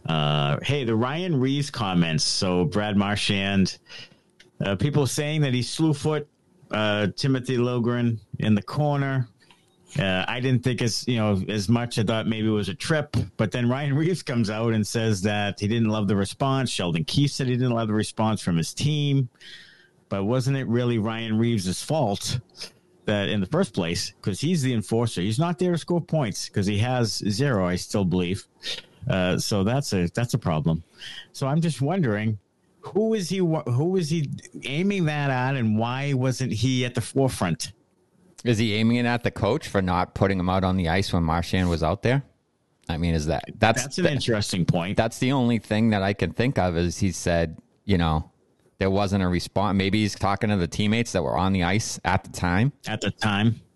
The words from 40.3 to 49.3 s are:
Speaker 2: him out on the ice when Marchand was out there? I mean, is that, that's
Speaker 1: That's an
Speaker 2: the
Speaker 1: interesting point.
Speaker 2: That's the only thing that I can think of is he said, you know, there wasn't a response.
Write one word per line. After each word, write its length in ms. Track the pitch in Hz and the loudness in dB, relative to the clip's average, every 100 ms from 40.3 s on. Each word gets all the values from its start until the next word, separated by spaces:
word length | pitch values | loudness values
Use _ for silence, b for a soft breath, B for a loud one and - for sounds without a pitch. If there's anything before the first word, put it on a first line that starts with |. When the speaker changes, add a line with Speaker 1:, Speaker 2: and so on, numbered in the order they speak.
| 95 | 2
Speaker 2:
him 100 | 90 | 2
out 160 | 95 | 2
on 100 | 92 | 2
the 140 | 95 82 | 2 2
ice 240 | 92 98 | 2 2
when 100 | 92 | 0
Marchand 460 | 82 82 87 92 90 | 2 0 0 0 2
was 120 | 80 | 2
out 200 | 80 95 | 0 0
there? 200 | 113 135 - _ _ _ _ _ - | 2 0 -2 _ _ _ _ _ -6
I 80 | 80 | -2
mean, 160 | 85 | 2
is 120 | 82 76 | 2 0
that, 180 | 78 - - | -2 -4 0
that's 260 | 110 117 | 2 2
Speaker 1:
That's 140 | 143 - | -2 0
an 40 | |
Speaker 2:
the 80 | 170 | 0
Speaker 1:
interesting 540 | 139 - 107 98 98 | 0 0 0 0 0
point. 320 | 82 87 87 98 | 2 2 0 0
Speaker 2:
That's 200 | 113 - | 0 0
the 120 | 127 | 0
only 280 | 139 120 117 | 2 2 0
thing 300 | - 107 113 | 0 2 4
that 120 | 104 | 4
I 80 | 95 | 2
can 200 | 101 90 | 0 -2
think 240 | - 123 123 | 0 0 2
of 160 | 90 | 2
is 220 | 82 87 - | 2 0 0
he 120 | 98 | -2
said, 440 | 82 92 85 82 80 _ _ | 0 0 2 0 -4 _ _
you 120 | - 92 | 0 2
know, 320 | 82 78 - _ _ _ _ _ | 4 0 -2 _ _ _ _ _
there 100 | 95 | 0
wasn't 320 | 98 101 98 | 2 0 0
a 60 | |
response. 480 | 90 | 2